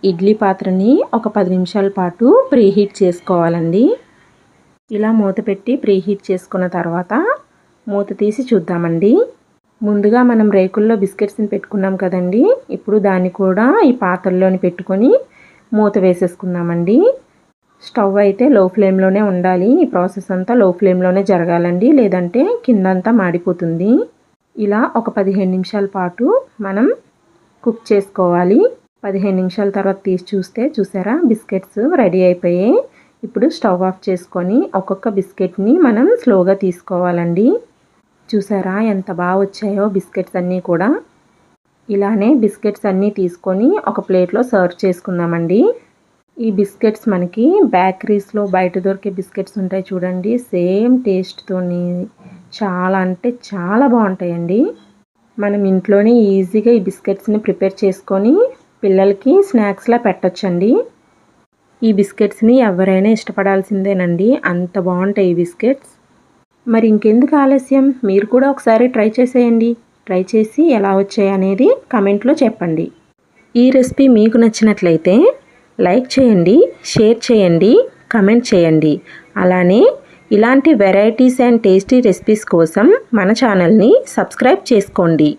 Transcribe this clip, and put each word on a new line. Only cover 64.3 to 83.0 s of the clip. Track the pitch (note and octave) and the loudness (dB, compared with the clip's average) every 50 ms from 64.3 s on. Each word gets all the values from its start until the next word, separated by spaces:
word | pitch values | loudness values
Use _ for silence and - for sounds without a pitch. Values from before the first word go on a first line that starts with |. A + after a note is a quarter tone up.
| C4 - - F#3+ F3+ | 0 0 -2 -4 -4
అంత | F3 F3+ F3 _ G3+ F3+ F3+ | -4 -6 -4 _ -4 -4 -2
బాగుంటాయి | F3+ F3+ F#3 G3 G3+ G#3 G3 F3+ F3 | -2 -2 -2 -2 -2 0 0 0 0
ఈ | F3 | 0
బిస్కెట్స్. | F3 E3+ - _ - A#3 C#4 - _ - _ _ _ _ _ _ _ _ _ _ _ _ _ _ _ - A3+ | -2 -4 -6 _ -2 -2 -2 -2 _ -20 _ _ _ _ _ _ _ _ _ _ _ _ _ _ _ -2 0
మరి | A3+ A3+ A3+ G#3+ | 2 2 2 2
ఇంకెందుకు | G#3 - A3 G#3+ A#3+ C4 D4 D#4 D4 C#4 | 2 2 2 4 4 2 2 2 2 2
ఆలస్యం, | C4 C#4 C4+ C4 - C4+ C4+ C4+ C#4 C4+ B3+ - G3+ | 2 2 0 0 0 0 2 2 2 0 -2 -4 0
మీరు | F#3+ G3+ G3+ G#3+ A#3+ | 0 0 0 2 0
కూడా | B3+ C4 C#4 C#4 | 0 2 2 -2
ఒకసారి | C4+ - A#3+ A3+ A3+ A#3+ B3+ B3+ | -2 0 0 2 2 2 2 0
ట్రై | A3+ G#3 A3 A3 - | 0 0 0 0 0
చేసేయండి. | B3 B3 - B3+ B3 A#3+ A#3 A3+ A3+ A#3 A#3 A#3 _ _ _ _ _ | -2 0 2 0 2 2 2 2 0 0 -2 -6 _ _ _ _ _
ట్రై | - F#3+ F#3 F#3+ F#3 - | -4 -4 -4 -4 0 0
చేసి | A3 A3 G#3+ - - D#4 E4+ C4+ G#3+ | 0 0 0 0 0 2 2 2 2
ఎలా | G3 G3 F#3+ F#3+ G3+ | 0 0 0 0 0
వచ్చాయనేది | G3 - - G3+ G3 G3 F#3+ F#3 F#3+ G3 F#3+ B3 G4 C5 C#5 - _ - | -2 -2 -2 0 0 0 0 0 -2 0 2 2 2 2 0 -4 _ -2
కామెంట్లో | A3 G3 G3 G3+ G3+ G#3 B3 D#4 D#4+ C#4 | 0 0 0 0 0 0 -2 0 2 0
చెప్పండి. | A3 A3 - F3+ E3+ D#3+ D#3+ E3 - - _ _ _ _ _ _ _ _ _ _ _ _ A#3+ A#3+ | -2 -2 -4 -6 -4 -4 -4 -4 -8 -10 _ _ _ _ _ _ _ _ _ _ _ _ 2 2
ఈ | B3+ C4 | 4 4
రెసిపీ | C4 B3 B3+ - - C4+ C4+ B3 G#3+ | 4 2 2 2 2 4 4 6 4
మీకు | G#3 A3+ A3 A#3+ A#3 | 4 4 4 4 2
నచ్చినట్లయితే | A3 G#3+ - A3 A3 G3+ - - E3+ E3 D#3+ - F3+ F#3 A#3 E4+ A#4+ D5 - _ _ _ _ _ _ _ - - | 2 2 2 2 2 2 2 0 0 0 2 2 2 4 4 4 4 2 0 _ _ _ _ _ _ _ -2 0
లైక్ | F3+ F3+ B3+ B3+ B3+ - | 2 2 0 -2 -2 0
చేయండి, | C4+ C4+ A#3+ G#3+ F3+ E3+ F3 G#3 D#4 G#4+ - - - - - - | 2 2 4 4 4 4 4 6 4 4 2 0 -12 -14 -6 0
షేర్ | - A3 G#3+ A#3 A3+ - - | 2 2 2 2 0 0 0
చేయండి, | A#3+ A3 G3 F3+ E3+ E3 F3+ G3+ D#4 G#4+ C5 - _ _ _ _ - | 2 2 4 4 2 4 4 4 4 4 2 0 _ _ _ _ 0
కామెంట్ | A3+ G3 G3 A3 A#3+ A#3+ - A3+ | 2 2 4 4 2 2 2 2
చేయండి. | F#3 E3+ E3 D#3+ D#3 D#3 D#3 D3 - - - - - - _ _ G3+ F#3 | 2 4 4 2 2 2 0 -2 -2 -6 -16 -20 -20 -20 _ _ -2 0
అలానే | F3+ F3+ F#3 F3+ F3 F#3 A3+ F#4+ B4+ D5 - - _ - _ _ _ A3 | 0 2 2 2 4 4 6 4 4 2 0 -16 _ -20 _ _ _ 2
ఇలాంటి | G3+ G#3+ A#3 B3+ C4+ C4+ E4 D#4 G#3+ | 2 2 4 2 2 4 4 2 4
varieties | G3+ F#3+ F#3+ G3 G#3 A3 A3+ - B3+ B3+ B3+ - B3 | 2 2 4 4 2 2 2 2 2 2 4 2 2
and | A#3+ A#3+ A#3 A3+ | 2 2 2 4
tasty | G3+ F#3+ F#3+ G3 - B3+ B3+ B3 | 4 2 2 2 2 2 2 4
recipes | A3 F#3 - - - G#3+ G#3+ - - - | 2 0 0 0 -2 -2 -2 -2 -2 2
కోసం | E3+ E3 D#3+ - G3 G#3 D#4+ G#4 C5 | 2 2 2 0 2 4 4 4 2